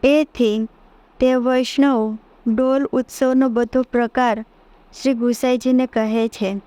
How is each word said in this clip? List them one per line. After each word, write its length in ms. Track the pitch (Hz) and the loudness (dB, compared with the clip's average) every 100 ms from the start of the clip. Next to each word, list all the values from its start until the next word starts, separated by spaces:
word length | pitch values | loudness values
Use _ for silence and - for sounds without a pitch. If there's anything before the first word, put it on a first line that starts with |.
એથી 640 | 262 294 302 - 233 214 220 _ - _ _ _ | 4 2 0 0 -2 0 -6 _ -20 _ _ _
તે 140 | 254 | 0
વૈષ્ણવ 840 | 254 247 254 254 - 277 247 220 220 _ _ - | 2 0 0 -2 0 2 2 -2 -6 _ _ -4
ડોલ 380 | 220 262 269 277 | 0 2 0 0
ઉત્સવનો 560 | 262 247 - 254 262 262 | -2 -4 -2 0 2 2
બધો 340 | 233 240 254 | 0 -2 -2
પ્રકાર 640 | 254 240 233 - 247 214 220 _ _ _ _ - | -2 -2 -2 0 0 -2 -8 _ _ _ _ -6
શ્રી 120 | 262 | -2
ગુસાઈજીને 720 | 247 240 233 254 254 254 254 254 | 0 0 0 0 0 2 2 2
કહે 420 | - 220 220 226 | -2 -2 -2 -2
છે. 320 | - 190 196 | -4 -6 -6